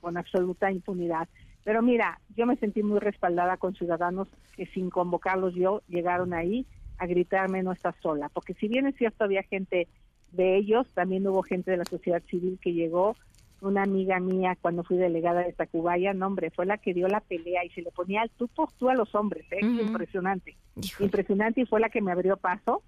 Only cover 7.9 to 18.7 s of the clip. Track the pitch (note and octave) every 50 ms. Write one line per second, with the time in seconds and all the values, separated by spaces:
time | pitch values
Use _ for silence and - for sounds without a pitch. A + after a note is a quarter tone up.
7.9 | E3 - - F3 D#3 D3 C#3+ D3 - F3 - - F3+ - - G#3 A#3 C4 C#4 C#4
8.9 | C4+ - A#3+ A3 G#3+ _ A3 G3+ G3 F#3+ F#3+ - - F#3+ F#3+ - - F3+ E3+ _
9.9 | - - - _ _ _ _ _ - F3 F#3 F#3 F#3 G3 G#3 G3+ G#3+ A#3 C4 -
10.9 | _ - F3+ F#3 F#3+ F#3+ G3 G3 F#3+ F#3+ F3+ - F#3+ F3+ F3+ - F#3 F3+ F3 -
11.9 | - E3 - - F3 E3+ - - - F3+ F3 F#3 F#3 F#3+ - F#3 F3 E3+ E3 E3
12.9 | E3 F3 F#3 G#3 A#3 - - - - - - - - - G3 G3 G3+ G3 G3 G3
13.9 | G3 F#3+ F#3+ F#3+ F#3 F#3 F#3 F#3 F#3+ F#3 F#3 F#3 F3+ - - F3 E3+ F3 E3+ -
14.9 | F#3 F3+ F#3 F3+ E3 E3 D#3+ F3 E3+ F3 F3+ F3 E3+ - E3 - - E3 E3 F3
15.9 | F3 F3 F3+ G3 G3 F#3+ F#3 G3 G3 F#3 F3 D#3+ - - F3+ F#3+ G#3 G#3+ - G#3+
16.9 | F3+ F3+ F3 F#3 G3+ G#3+ - _ F#3 E3+ E3 F3 F3+ F3 F3 F3 - - E3+ F3
17.9 | - - F3+ F#3 G3 G#3 A3+ A3+ _ _ A#3+ A#3+ _ - D#4 D4+